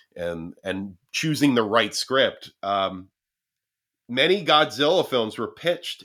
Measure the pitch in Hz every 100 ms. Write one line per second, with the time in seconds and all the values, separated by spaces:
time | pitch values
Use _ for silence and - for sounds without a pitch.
0 | _ - 85 85 82 - 95 95 98 90
1 | _ - 160 143 143 120 107 113 107 -
2 | - 135 117 - - - 98 101 95 92
3 | 95 _ _ _ _ _ _ _ _ _
4 | - 123 156 196 156 151 151 113 143 180
5 | 147 127 110 107 107 - 165 175 - -